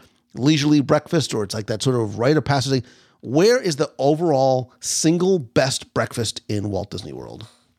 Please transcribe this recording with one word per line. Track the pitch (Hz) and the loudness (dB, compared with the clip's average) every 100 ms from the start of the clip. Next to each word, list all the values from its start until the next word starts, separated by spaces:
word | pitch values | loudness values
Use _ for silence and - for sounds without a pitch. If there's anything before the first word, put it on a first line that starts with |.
| _ _ _ | _ _ _
leisurely | - 131 156 147 151 | -2 2 2 4 2
breakfast, | 131 151 - 160 131 117 | 4 0 0 -2 0 -4
or | |
it's | 98 | -4
like | 107 104 | -6 -6
that | 110 | -2
sort | 135 123 | 0 0
of | 107 98 | -2 0
rite | 123 156 | 2 2
of | - | 2
passage | 143 123 | 0 0
thing. | 135 - _ _ _ | -2 -4 _ _ _
Where | 117 139 202 247 | -2 2 4 4
is | 208 139 | 0 -2
the | 147 - | -4 0
overall | 135 151 175 139 135 131 120 _ | 0 2 2 2 2 0 -2 _
single | - - 160 170 180 190 | -8 -2 2 2 2 0
best | 120 - 131 - - | 0 0 0 -2 -6
breakfast | - 113 - 110 - - | -4 -4 -4 -6 -6 -6
in | 107 101 | -6 -4
Walt | 95 104 | -4 -6
Disney | - 76 | -10 -12
World? | 64 60 57 110 _ _ | -14 -14 -16 -20 _ _